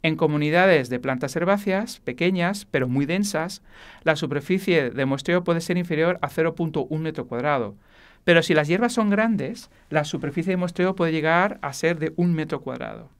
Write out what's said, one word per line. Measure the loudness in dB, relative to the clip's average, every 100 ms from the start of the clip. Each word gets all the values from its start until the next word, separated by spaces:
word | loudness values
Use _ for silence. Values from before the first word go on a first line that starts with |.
En | 0 2
comunidades | 2 2 2 4 6 6 2
de | -4
plantas | -2 -2 -2 -2
herbáceas, | 0 0 0 -2 -4 -8
pequeñas, | -10 -2 0 2 -2 -2
pero | -4 -2 0
muy | 0 0
densas, | 0 0 -2 -4 -6 -18 -20 -20 -6
la | -2 0
superficie | 0 -4 0 -2 2 2 2
de | -2 -2
muestreo | -2 0 0
puede | 2 -2
ser | 0 -2
inferior | 0 0 0 0
a | -4
cero | 0 -2 0
punto | -4 -2 -4
un | -4
metro | -4 -6 -6
cuadrado. | -4 0 0 -2 -8 _ -20 -20 _
Pero | 4 4
si | 6
las | 2 2
hierbas | 0 0
son | 0 2
grandes, | 2 2 0 -4 -8 -16 _ _
la | -2 0
superficie | -4 -4 -4 -2
de | -2
muestreo | -2 0 -2 2
puede | 0
llegar | 0 2 2 2 -2
a | -8
ser | -2 -2 0
de | -4 0
un | 0
metro | 2 -2 -4
cuadrado. | -6 -8 -10 -10 -18 _